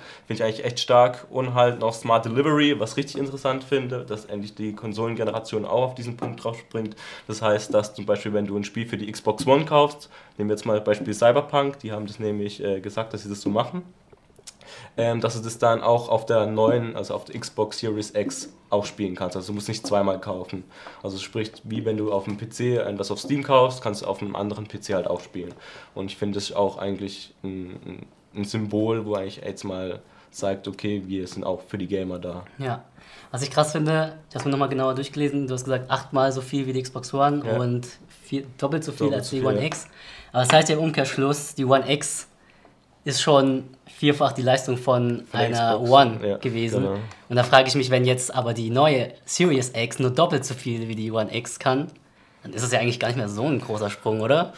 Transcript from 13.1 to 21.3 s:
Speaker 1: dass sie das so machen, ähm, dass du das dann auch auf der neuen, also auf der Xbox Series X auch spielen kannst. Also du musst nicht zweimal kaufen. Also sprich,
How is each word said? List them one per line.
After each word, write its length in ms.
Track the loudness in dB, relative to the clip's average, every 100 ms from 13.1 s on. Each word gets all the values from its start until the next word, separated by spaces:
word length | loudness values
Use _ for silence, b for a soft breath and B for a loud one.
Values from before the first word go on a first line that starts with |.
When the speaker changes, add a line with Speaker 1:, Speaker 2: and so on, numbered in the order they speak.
Speaker 1:
dass 100 | -8
sie 60 | -8
das 120 | -6
so 80 | 0
machen, 320 | 0 -2 -6 -12 -20 _ -20 _ _ -20 -20 B B B -2
ähm, 260 | 0 2
dass 140 | 0 -2
du 80 |
das 140 | -6 2
dann 240 | 4 4
auch 280 | 4 4 4
auf 180 | 0 4
der 180 | 4 4
neuen, 500 | 4 4 4 0 -6
also 200 | -6 -6
auf 100 | -8
der 140 | -10
Xbox 400 | -8 -4 -2 -2
Series 340 | -4 -4 -4
X 400 | -4 -4 -6 -12 -18 _
auch 160 | -2 -2
spielen 300 | -4 -6 -4
kannst. 200 | -6 -6
Also 120 | -6
du 60 |
musst 140 | -6 -6
nicht 180 | -8 0
zweimal 320 | 2 2 0
kaufen. 440 | -6 -8 -8 -10 -12 B B B
Also 160 | -10 -10
sprich, 340 | -8